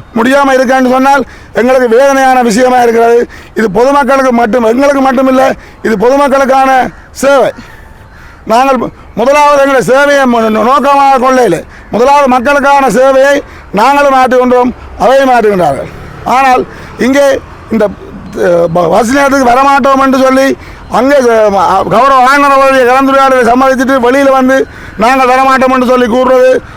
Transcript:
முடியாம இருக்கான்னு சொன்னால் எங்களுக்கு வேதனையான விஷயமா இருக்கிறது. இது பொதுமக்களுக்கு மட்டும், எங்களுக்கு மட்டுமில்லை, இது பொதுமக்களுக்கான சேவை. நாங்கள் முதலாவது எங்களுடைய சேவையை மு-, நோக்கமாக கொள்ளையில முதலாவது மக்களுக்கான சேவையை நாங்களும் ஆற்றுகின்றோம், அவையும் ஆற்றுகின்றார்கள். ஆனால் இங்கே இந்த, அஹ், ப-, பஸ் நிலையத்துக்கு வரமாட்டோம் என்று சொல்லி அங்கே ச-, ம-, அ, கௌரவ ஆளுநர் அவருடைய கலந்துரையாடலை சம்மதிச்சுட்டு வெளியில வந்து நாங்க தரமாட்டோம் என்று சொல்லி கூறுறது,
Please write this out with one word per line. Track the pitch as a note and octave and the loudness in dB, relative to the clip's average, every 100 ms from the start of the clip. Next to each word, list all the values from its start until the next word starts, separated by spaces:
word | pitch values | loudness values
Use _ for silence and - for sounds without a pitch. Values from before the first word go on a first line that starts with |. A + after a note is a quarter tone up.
| - A3+ | -6 -4
முடியாம | B3 C#4 C4+ C4 | 0 0 2 0
இருக்கான்னு | B3+ C4 B3+ C4 | 0 0 0 0
சொன்னால் | C4+ C#4 - - - | 2 0 -2 -12 -10
எங்களுக்கு | - B3 C4 A#3+ A3+ | -4 0 0 2 2
வேதனையான | C#4 C4+ C4 B3+ A#3+ | 2 2 2 2 0
விஷயமா | G#3 B3+ B3 A#3+ | 0 0 2 0
இருக்கிறது. | A3+ A#3 A#3 A#3 - - - | 0 2 0 -2 -10 -12 -6
இது | A3 | -4
பொதுமக்களுக்கு | F#3+ B3+ C#4+ B3+ C4+ C4 A#3 | 0 0 0 0 0 0 0
மட்டும், | A#3 B3 | 0 0
எங்களுக்கு | A3+ A#3+ C#4+ C#4 C4 | 0 0 0 0 0
மட்டுமில்லை, | B3+ C4 C4 - - - - | 0 0 0 0 -4 -12 -10
இது | G#3 A3 | -6 -2
பொதுமக்களுக்கான | A#3+ C#4 C#4+ C4+ C4 C4+ C4+ C4 - - - | 0 2 0 0 0 0 2 0 -2 -8 -20
சேவை. | - C4+ C#4 G3 - - - - - - - - - - | -4 0 2 0 -4 -20 -20 -20 -20 -20 -20 -20 -20 -4
நாங்கள் | A3+ C4+ F3 - - - F#3 | -2 0 -2 -6 -12 -14 -6
முதலாவது | B3 D4 D4 C#4+ | -2 2 2 2
எங்களுடைய | C#4 C4 F3+ | 2 0 0
சேவையை | C4 C#4+ C#4 C4 | 0 2 0 0
மு-, | A#3 A3 G#3+ A3+ | 0 -2 -2 0
நோக்கமாக | C#4+ C#4 C#4 C#4 C4+ B3+ | 0 0 2 2 2 0
கொள்ளையில | B3+ G3+ F#3 - - - | 0 0 -2 -8 -20 -10
முதலாவது | G#3 C4 C#4+ C4+ | -2 2 2 2
மக்களுக்கான | B3+ B3 C#4+ C4+ C#4 C4 | 0 0 0 2 0 0
சேவையை | G#3+ C4+ C4+ C#4 C#4+ - - - G3 | 0 2 2 2 0 -6 -20 -10 -2
நாங்களும் | B3 C#4+ C#4+ C4 | 0 2 2 2
ஆற்றுகின்றோம், | B3+ B3+ B3 B3 B3 - - - | 2 0 2 0 -2 -6 -16 -4
அவையும் | G3+ C4+ C4+ A#3+ | 0 2 2 0
ஆற்றுகின்றார்கள். | G#3+ G3 D#3 C3+ - - - - - | 0 0 -2 -4 -10 -16 -20 -12 -4
ஆனால் | B3 C4+ B3+ - - - - | -2 0 0 -2 -12 -20 -6
இங்கே | A#3 C#4 C#4 C4+ - - - | -2 0 0 -2 -8 -20 -8
இந்த, | A3 G#3 - - - - - F#3+ | -4 -4 -6 -18 -18 -16 -4 -2
அஹ், | E3+ E3+ | 0 0
ப-, | E3+ E3+ | -2 0
பஸ் | G3 A3+ | 0 0
நிலையத்துக்கு | C#4 C#4 C#4 B3 | 0 0 0 2
வரமாட்டோம் | B3 C#4 C#4 C4+ C4+ C4+ | 2 2 0 0 0 0
என்று | C4 C4 | 0 0
சொல்லி | C4 C4+ - - - - | 2 0 -4 -10 -20 -6
அங்கே | F#3+ C4 C#4+ | -2 0 2
ச-, | A#3+ A3+ G#3+ | 2 2 0
ம-, | G3 F3 | 0 0
அ, | F#3+ F#3+ | -2 0
கௌரவ | G3+ C4+ C4 B3 | 0 2 2 2
ஆளுநர் | C#4+ C#4+ | 2 2
அவருடைய | C4+ C4+ C4+ A#3+ | 2 2 2 2
கலந்துரையாடலை | C4 C4+ C4+ C4+ B3+ A#3 | 2 2 2 2 2 2
சம்மதிச்சுட்டு | B3+ C4+ B3+ B3+ C4+ A#3+ | 2 0 0 0 0 0
வெளியில | C4+ C4+ | 0 2
வந்து | C4 B3+ C4+ - - - - | 2 2 0 -2 -10 -18 -4
நாங்க | A3+ C4+ B3+ | 0 0 0
தரமாட்டோம் | B3+ C4+ C4 C4 | 2 2 0 0
என்று | C4 B3 | 0 0
சொல்லி | B3+ A#3+ | 0 0
கூறுறது, | B3 B3+ B3+ B3+ C4 - | 0 0 2 2 0 -4